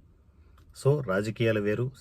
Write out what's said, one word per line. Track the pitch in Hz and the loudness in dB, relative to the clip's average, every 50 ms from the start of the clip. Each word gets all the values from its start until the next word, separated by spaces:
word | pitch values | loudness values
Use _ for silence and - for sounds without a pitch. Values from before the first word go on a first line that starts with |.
| - _ _ _ _ _ _ _ - - - - - _ - - - | -20 _ _ _ _ _ _ _ -20 -20 -20 -20 -20 _ -12 -2 2
So | 135 147 151 135 98 | 2 2 2 0 -2
రాజకీయాలు | 92 101 107 110 104 - 117 113 110 107 | -2 -2 -2 -2 -2 0 0 2 2 2
వేరు, | 101 104 107 110 123 127 127 - | 0 -2 -2 -2 -2 -6 -6 -10